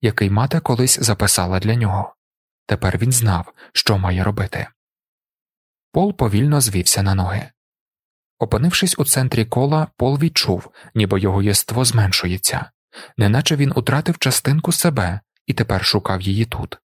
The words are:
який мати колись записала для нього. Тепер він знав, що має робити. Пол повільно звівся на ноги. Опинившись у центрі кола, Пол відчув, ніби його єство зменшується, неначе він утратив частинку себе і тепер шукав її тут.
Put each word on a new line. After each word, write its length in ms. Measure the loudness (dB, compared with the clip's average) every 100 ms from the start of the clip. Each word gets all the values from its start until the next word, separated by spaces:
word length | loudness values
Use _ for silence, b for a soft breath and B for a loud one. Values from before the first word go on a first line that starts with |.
який 300 | 0 0 0
мати 300 | 2 0 -2
колись 400 | -2 0 2 0
записала 600 | 0 0 2 0 0 -2
для 140 | 0
нього. 400 | 0 0 -2 -6 _ _ _ _ _ _
Тепер 320 | -2 0 0
він 140 | 0
знав, 400 | 2 2 0 -4 _ B
що 260 | -4 0 2
має 260 | 2 0
робити. 420 | 0 -2 -4 -6 -10 _ _ _ _ _ _ _ _ _ _ _ _
Пол 240 | 0 0 0
повільно 440 | 0 2 2 2
звівся 420 | 2 0 0 0
на 120 | 0
ноги. 360 | 0 0 -4 -8 _ _ _ _ _ _ _ _ _
Опинившись 560 | -2 0 0 0 0 0
у 60 |
центрі 400 | 0 0 0 0
кола, 420 | 0 0 0 0 -2 _
Пол 220 | 0 2
відчув, 520 | 0 0 -2 -2 -4 B B
ніби 260 | -2 2 2
його 220 | 2 2
єство 420 | 2 0 -2 0
зменшується, 840 | 2 2 2 0 -2 -2 -2 -4 -8 _ _ B B 0
неначе 400 | 2 2 0 0
він 160 | 0 0
утратив 420 | 0 0 0 -2
частинку 540 | 0 0 0 0 0
себе 480 | 0 0 0 -2 -4 _ _ -6
і 80 |
тепер 300 | -4 0 0
шукав 360 | 0 -2 -2 -4
її 240 | -2 -2
тут. 340 | -2 -4 -10 -12